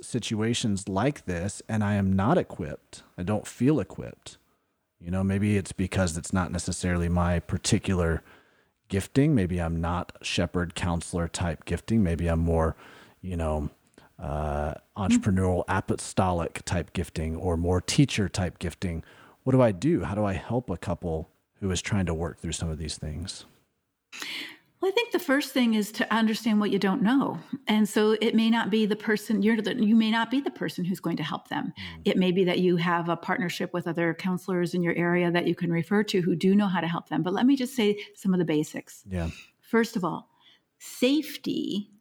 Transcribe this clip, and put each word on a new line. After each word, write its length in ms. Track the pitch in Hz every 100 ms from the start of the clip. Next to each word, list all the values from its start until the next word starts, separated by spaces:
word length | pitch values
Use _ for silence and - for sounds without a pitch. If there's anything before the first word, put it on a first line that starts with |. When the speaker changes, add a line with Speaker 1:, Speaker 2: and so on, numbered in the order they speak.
Speaker 1:
situations 840 | - 120 - 107 113 120 113 95 -
like 380 | 95 135 143 -
this 380 | 87 98 - -
and 160 | 110
I 120 | 104 104
am 180 | 95
not 240 | 95 107 180
equipped, 640 | - - 76 69 _ - - -
I 60 |
don't 240 | 90 104 -
feel 320 | - 123 151
equipped, 580 | - - 60 - - - _ _ _ _ _ _
you 100 | 85
know, 140 | 92
maybe 340 | 95 98 104 104
it's 140 | 82
because 440 | - 92 98 90 82
it's 140 | -
not 200 | 95 85
necessarily 580 | 87 - - 90 87 85
my 300 | 87 87 85
particular 840 | - 90 - 98 - 90 82 80 - - _ _ _ _ -
gifting. 440 | 95 - 131 151
Maybe 260 | 131 90 90
I'm 220 | 82 82
not 300 | 85 90 - -
shepherd, 540 | - - - 90 85 -
counselor 520 | 87 85 - 87 82
type 380 | - 87 76 -
gifting. 380 | 87 - 113
Maybe 240 | 90 85 85
I'm 120 | 82
more, 360 | 82 82 80 - - - - _
you 140 | 92 87
know, 360 | 78 78 73 _ _ - - -
uh, 560 | 80 73 76 73 76 - _ -
entrepreneurial, 680 | 95 233 107 95 92 87 -
apostolic 920 | 82 - - - - 92 87 80 - -
type 280 | 90 78
gifting 420 | 95 82 82 80 80
or 220 | 90 82
more 240 | 87 90
teacher 480 | - - 135 - 92
type 300 | - 87 -
gifting. 440 | 87 - 92 80 - - - _
What 100 | 131
do 80 | 131
I 80 | 120
do? 320 | 90 139 156
How 100 | 90
do 100 | 98
I 100 | 101
help 360 | 92 - 120 -
a 80 | 85
couple 520 | - 87 87 80 - _ _ -
who 120 | 98
is 100 | 87
trying 240 | - 101 85
to 80 |
work 240 | 82 85 -
through 120 | 82
some 180 | 80 85
of 80 | 78
these 200 | 76 -
things? 480 | 78 76 92 - - _ _ _ _ _ _ - - - - - _ -
Speaker 2:
Well, 120 | 381
I 20 |
think 180 | 415 466
the 60 | 330
first 360 | - 269 294
thing 200 | 269 240
is 180 | 214 208
to 200 | - -
understand 460 | 226 220 214 233 208
what 100 | 208
you 80 | 196
don't 240 | 196 190
know. 380 | 196 269 156 165 - - -
And 220 | 214 208
so 260 | 220 214 220
it 140 | 226 220
may 160 | 226
not 180 | 233 -
be 160 | 220 208
the 100 | 214
person, 460 | 226 208 - 208
you're 180 | 208 226
the, 140 | 208 254
you 200 | 214 226
may 160 | 220
not 180 | 226 226
be 100 | 262
the 120 | 277
person 340 | - 165 - 175
who's 140 | 180
going 180 | 165 170
to 60 |
help 240 | 151 - -
them. 260 | - - -
Speaker 1:
Mm. 260 | - - 202
Speaker 2:
It 100 | 185
may 140 | 185
be 120 | 180
that 160 | 180 175
you 160 | 180 175
have 340 | 175 170 170
a 60 | 170
partnership 580 | - 180 175 - 180
with 140 | 175 175
other 260 | 165 170
counselors 640 | 160 190 180 - 180 170 180
in 80 |
your 100 | 170
area 380 | - 175 175 175
that 160 | 175 -
you 80 | 175
can 160 | 170
refer 320 | 165 165 208
to 180 | 208 190
who 140 | 170 160
do 180 | 190
know 140 | 202 202
how 120 | 180
to 80 | 165
help 220 | 170 -
them. 140 | 160
But 100 | 170
let 140 | 202 254
me 80 | 269
just 200 | 247 -
say 220 | 208 208 -
some 220 | - 190 185
of 20 |
the 60 | 165
basics. 580 | 151 156 - - - 101
Speaker 1:
Yeah. 200 | 92 82 - - _
Speaker 2:
First 340 | - 226 226 202
of 100 | 170
all, 240 | - - _ _ _ _ _
safety 1120 | - - 254 302 - - - - - 202 202 -